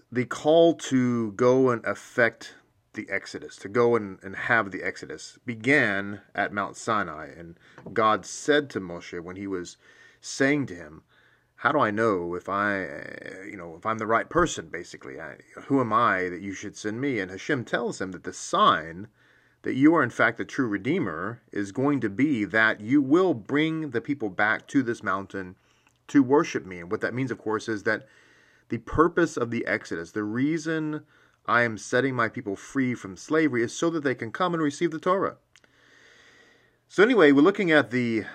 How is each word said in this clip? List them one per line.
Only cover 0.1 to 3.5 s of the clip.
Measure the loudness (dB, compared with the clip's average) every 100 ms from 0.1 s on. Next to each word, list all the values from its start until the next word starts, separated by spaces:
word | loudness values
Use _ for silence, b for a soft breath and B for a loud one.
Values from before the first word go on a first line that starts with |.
the | -4
call | -4 -2 4 8 6
to | 4 0 2 2 0 -2
go | 2 4 6 4
and | 2
effect | -4 -6 -4 0 0 0 -14 -20 _ _ _
the | -12 -6
Exodus, | -8 -8 -12 -14